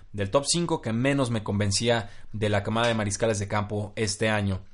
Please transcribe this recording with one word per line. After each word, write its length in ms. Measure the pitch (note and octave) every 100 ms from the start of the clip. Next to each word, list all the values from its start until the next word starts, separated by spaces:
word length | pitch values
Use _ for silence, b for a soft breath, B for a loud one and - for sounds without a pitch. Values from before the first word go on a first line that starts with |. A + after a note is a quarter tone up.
| -
del 160 | G#2 G2
top 160 | C#3+ C#3
cinco 320 | E3 E3+ D#3+
que 140 | -
menos 380 | A2+ C3+ C#3+ B2
me 120 | A#2
convencía 680 | G2+ G#2 G#2 G2+ A#2 A#2 G#2+ B B
de 140 | G#2+ G#2
la 140 | G#2
camada 260 | G2+ A2 A#2+
de 60 |
mariscales 460 | A2 G2+ G2 A2+ G2+
de 80 | G2
campo 460 | G#2+ G2+ G#2 G#2+ -
este 340 | A2 - A2
año. 320 | G#2+ G2 F#2 -